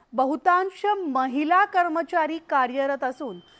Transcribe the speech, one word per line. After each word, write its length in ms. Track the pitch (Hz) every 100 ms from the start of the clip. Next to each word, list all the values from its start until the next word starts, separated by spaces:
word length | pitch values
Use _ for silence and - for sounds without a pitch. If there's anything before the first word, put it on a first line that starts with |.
| _
बहुतांश 760 | 240 262 311 370 359 381 381 403
महिला 760 | 403 349 262 262 254 302 359
कर्मचारी 760 | 403 381 349 320 330 349 311 320
कार्यरत 680 | - 285 254 254 269 277
असून 360 | 269 269 277 180 - _